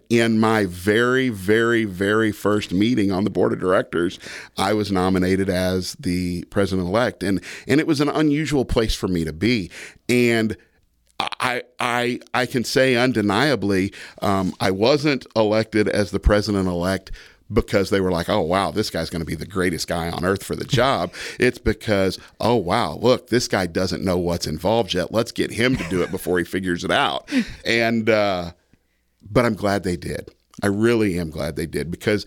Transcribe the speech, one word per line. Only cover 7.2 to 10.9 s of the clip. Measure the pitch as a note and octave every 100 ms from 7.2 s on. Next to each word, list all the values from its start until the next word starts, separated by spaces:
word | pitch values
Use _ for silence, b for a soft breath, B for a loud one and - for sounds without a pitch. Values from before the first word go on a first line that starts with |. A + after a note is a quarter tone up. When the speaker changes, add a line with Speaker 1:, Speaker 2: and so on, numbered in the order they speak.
Speaker 1:
And, | F#2 F#2+ B B B
and | C#3+
it | D3+
was | C#3
an | D3
unusual | D3 D#3 C#3+ D3+ C#3+
place | A#2 B2 A2
for | - G2+
me | F2+
to | D#2
be. | D#2 G#2 A#2+ E2+ B B B -
And | B2 A#2+ A#2 A2 - b b _